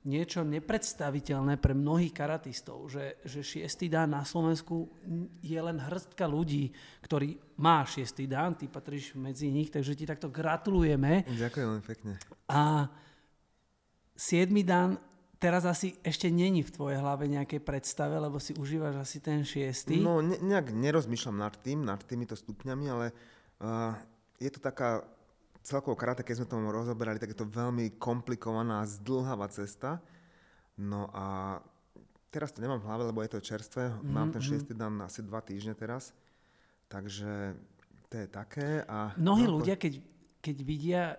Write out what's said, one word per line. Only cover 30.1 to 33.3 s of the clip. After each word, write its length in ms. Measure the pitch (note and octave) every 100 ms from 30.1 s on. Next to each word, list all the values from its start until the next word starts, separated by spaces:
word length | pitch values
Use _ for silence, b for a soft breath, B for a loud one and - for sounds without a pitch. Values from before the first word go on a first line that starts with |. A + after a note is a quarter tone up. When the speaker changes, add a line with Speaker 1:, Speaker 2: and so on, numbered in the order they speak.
| b b b b b b
Speaker 2:
No 340 | - G2+ G2+ G2+
a 480 | G2 G2 G2 G2 F#2+ - _ _ - - _ _
teraz 220 | D3+ D3
to 80 | -
nemám 200 | A#2 C3
v 80 | G#2
hlave, 160 | A2
lebo 140 | A#2+ A2
je 100 | G#2+